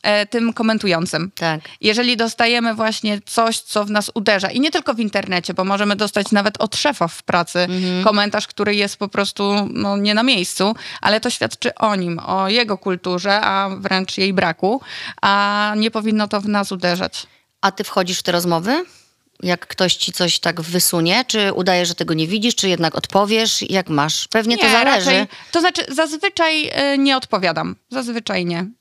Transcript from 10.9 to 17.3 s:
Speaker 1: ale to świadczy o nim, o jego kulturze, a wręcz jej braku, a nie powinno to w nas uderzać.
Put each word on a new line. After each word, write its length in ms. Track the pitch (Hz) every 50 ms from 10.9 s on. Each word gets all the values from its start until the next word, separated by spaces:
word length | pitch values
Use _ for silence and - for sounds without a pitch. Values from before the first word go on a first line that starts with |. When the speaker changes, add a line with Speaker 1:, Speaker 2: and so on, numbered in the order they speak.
| - -
Speaker 1:
ale 180 | - 196 208 220
to 100 | - 254
świadczy 460 | - - - 113 - _ - 247 -
o 200 | - - 214 208
nim, 240 | 190 180 175 170 165
o 300 | - - 185 190 190 190
jego 280 | 214 247 240 214 202
kulturze, 640 | 185 - 196 185 180 - 185 180 180 175 202 196 208
a 280 | 214 208 196 196 196 196
wręcz 480 | 190 196 190 - 190 190 190 185 -
jej 160 | - 190 196 190
braku, 480 | 190 190 170 160 _ - 190 233 269 - - - - - - - -
a 520 | - 202 196 202 202 202 208 208 208 208 214
nie 140 | 214 214 226
powinno 360 | 220 226 208 220 214 214 208
to 140 | 208 214 202
w 60 | 196
nas 240 | 208 208 202 196 -
uderzać. 560 | 196 180 180 175 175 180 185 - - - - _